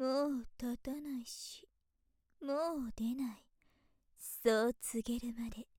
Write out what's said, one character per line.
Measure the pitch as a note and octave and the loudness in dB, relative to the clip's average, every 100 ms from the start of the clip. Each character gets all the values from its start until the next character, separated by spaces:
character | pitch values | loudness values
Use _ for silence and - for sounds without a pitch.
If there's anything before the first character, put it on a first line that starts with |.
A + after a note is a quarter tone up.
「も | C4 C4+ D4 C4 | 2 4 4 0
う | A3+ - | -4 -4
立 | B3 A#3+ | -4 -2
た | C4 | -4
な | D4 D4 C4 | -6 -4 -6
い | |
し、 | A#3 - - - - _ _ _ _ _ _ - | -6 -10 -10 -12 -18 _ _ _ _ _ _ -10
も | C#4 C#4+ E4 D#4 A#3 | -2 0 0 -2 -4
う | |
出 | A3 A3+ | -2 -2
な | B3+ B3+ G#3 | 0 -2 -4
い」、 | _ _ _ _ _ _ _ - - - | _ _ _ _ _ _ _ -16 -12 2
そ | A#3 A3 A#3 | 6 6 6
う | |
告 | B3 - A3+ A3 A#3+ | 2 -2 -2 0 -2
げ | A#3+ | -2
る | |
ま | A#3 A#3 | -4 -4
で、 | A3 - | -6 -12